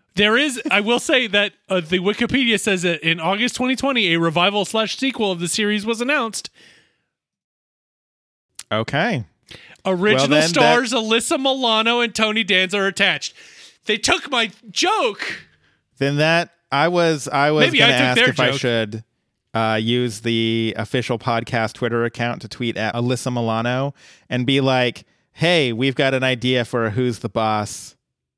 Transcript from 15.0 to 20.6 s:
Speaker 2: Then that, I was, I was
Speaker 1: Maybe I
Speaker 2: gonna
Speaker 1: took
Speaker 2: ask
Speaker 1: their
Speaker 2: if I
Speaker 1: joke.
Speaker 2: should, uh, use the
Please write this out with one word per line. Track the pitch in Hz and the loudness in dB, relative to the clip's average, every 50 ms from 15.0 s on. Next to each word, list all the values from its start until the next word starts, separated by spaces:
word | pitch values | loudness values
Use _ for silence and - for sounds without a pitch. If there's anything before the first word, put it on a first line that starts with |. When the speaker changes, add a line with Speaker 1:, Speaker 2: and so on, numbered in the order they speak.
| 320 233 196 - - - - - - _ _ _ _ _ _ _ _ _ _ | 0 -2 -4 -6 -8 -10 -10 -12 -16 _ _ _ _ _ _ _ _ _ _
Speaker 2:
Then | - 135 139 143 | -2 -2 0 2
that, | 143 151 160 165 170 170 - _ _ _ _ | 2 2 2 2 2 0 -4 _ _ _ _
I | 135 139 151 | 0 0 2
was, | 170 175 175 170 165 160 147 123 | 2 2 2 2 2 0 0 -4
I | - - 139 143 151 | -2 0 0 2 2
was | 151 151 151 | 4 4 2
Speaker 1:
Maybe | 156 - 277 - | 4 4 4 4
I | |
Speaker 2:
gonna | - 120 | 4 4
Speaker 1:
took | 123 127 | 4 2
Speaker 2:
ask | 127 127 - | 2 4 4
Speaker 1:
their | 240 - | 2 2
Speaker 2:
if | - - | 2 2
I | 127 123 | 0 0
Speaker 1:
joke. | 135 139 | 0 0
Speaker 2:
should, | - 123 117 113 113 107 107 110 - _ _ _ _ _ _ _ _ _ - | 0 0 0 0 -2 -4 -6 -10 -12 _ _ _ _ _ _ _ _ _ -4
uh, | 113 110 110 110 110 | -2 0 0 0 0
use | 110 117 120 123 123 123 104 107 | 0 0 0 0 0 -2 -4 -4
the | 113 120 117 113 113 113 113 113 | -2 -2 0 0 0 0 0 0